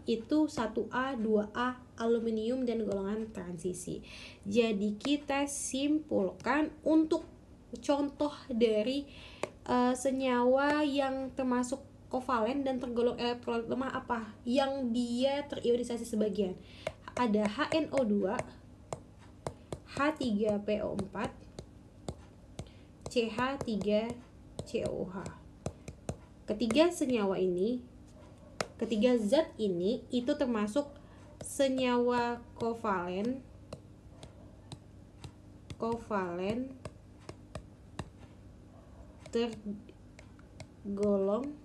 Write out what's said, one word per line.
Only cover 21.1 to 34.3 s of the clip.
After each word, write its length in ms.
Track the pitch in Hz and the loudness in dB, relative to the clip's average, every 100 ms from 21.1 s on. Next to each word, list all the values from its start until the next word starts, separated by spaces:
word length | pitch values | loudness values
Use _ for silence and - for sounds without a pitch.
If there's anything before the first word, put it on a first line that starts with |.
| 196 254 - - - - - - - - - - - - - - - - - - | -4 -6 -8 -18 -16 -18 -18 -20 -14 -12 -10 -12 -20 -16 -12 -12 -14 -20 -16 -2
C 160 | 247 226 | 0 0
H 320 | 226 254 277 - | 0 -2 0 -2
tiga 400 | 202 202 208 233 240 - - - - | 0 2 2 2 -6 -14 -20 -16 -12
C 240 | - 233 - | -4 -2 -2
O 160 | - 185 | -2 -4
H. 280 | 185 170 - - - - - - - - - - - - | -6 -10 -12 -18 -10 -10 -10 -16 -14 -10 -12 -12 -12 -6
Ketiga 400 | 208 233 247 339 | 0 4 6 6
senyawa 480 | 349 269 240 196 185 | 4 0 2 2 2
ini, 400 | 185 175 208 247 - - - - - - - - - - | 2 2 2 0 -6 -18 -20 -20 -20 -20 -12 -8 -8 -4
ketiga 400 | 226 220 247 247 | -2 4 4 4
zat 400 | 202 277 320 - | 4 4 4 0
ini 480 | 208 170 185 247 - | 0 2 0 0 -2
itu 240 | 247 240 294 | -2 0 0
termasuk 480 | 254 220 208 285 285 - - - - - | 0 0 0 0 -2 -6 -18 -20 -18 -14
senyawa 1040 | - - 269 262 254 247 240 240 240 240 - - | -6 2 2 4 2 4 4 2 0 -2 -8 -4
kovalen, 800 | 226 226 214 185 175 185 226 269 - - - - - - - - - | -4 -2 -2 -2 -2 -2 -2 -4 -8 -18 -16 -18 -18 -20 -20 -20 -20